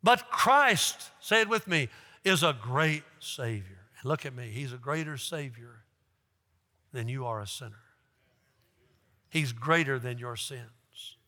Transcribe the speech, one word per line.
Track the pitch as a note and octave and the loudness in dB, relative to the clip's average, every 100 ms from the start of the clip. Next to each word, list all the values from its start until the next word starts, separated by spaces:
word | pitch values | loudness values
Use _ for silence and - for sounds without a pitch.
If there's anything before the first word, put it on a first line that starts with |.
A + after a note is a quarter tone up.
but | G3 A#3+ - | 6 6 4
Christ," | - A3 C4+ C#4 G3 - - - - | 0 6 6 6 4 0 -4 -16 -16
say | - A3 | 2 4
it | G#3+ | 4
with | A3+ - | 0 2
me, | E3 B2+ - - - | 0 0 -6 -20 -4
"is | F#3+ F3+ | 2 4
a | D#3+ | 4
great | C3 G#2+ C3 D#3 D3+ - - | 0 -2 2 2 0 -6 -16
Savior." | - - A#2+ A2 F#2+ F#2+ G2 - | -12 -6 -4 -6 -8 -18 -20 -12
And | B2 | -4
look | D3+ | -4
at | C#3+ | -6
me, | B2 A#2+ | -12 -12
He's | A2 C#3 | -10 -10
a | B2 | -10
greater | B2 D#3 D#3 C#3+ | -6 -4 -4 -8
Savior | - D#3+ C#3 A2+ A#2 A2+ _ _ _ _ _ _ _ _ _ _ _ | -8 -8 -10 -14 -20 -20 _ _ _ _ _ _ _ _ _ _ _
than | B2+ A#2 | -8 -6
you | C3 B2 | -4 -4
are | A2 | -6
a | G2+ | -6
sinner. | - A#2+ G#2+ _ _ _ _ _ _ _ _ _ _ _ _ _ _ _ | -10 -14 -18 _ _ _ _ _ _ _ _ _ _ _ _ _ _ _
He's | D#3+ C#3+ | -2 -2
greater | A#2 C3+ E3 D3 C3+ | -4 2 2 2 -2
than | B2 B2 | -4 -8
your | B2 A#2 | -10 -10
sins. | - C3 A#2 A#2 _ - - - | -10 -12 -16 _ _ -20 -20 -20